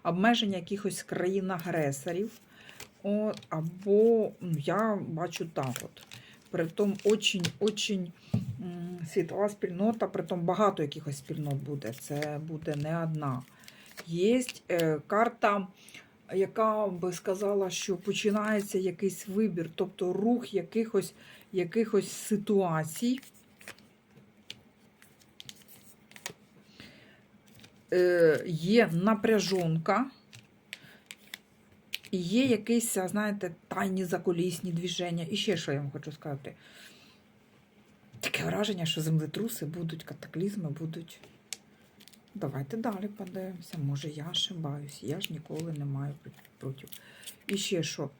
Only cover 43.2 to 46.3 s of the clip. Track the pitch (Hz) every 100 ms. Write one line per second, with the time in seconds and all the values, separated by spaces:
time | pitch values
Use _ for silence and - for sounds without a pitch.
43.2 | 185 190 185 180 - 160 139 139 151 151
44.2 | 160 - - 175 156 143 143 - 107 160
45.2 | - 151 - 156 165 147 143 139 143 143
46.2 | 135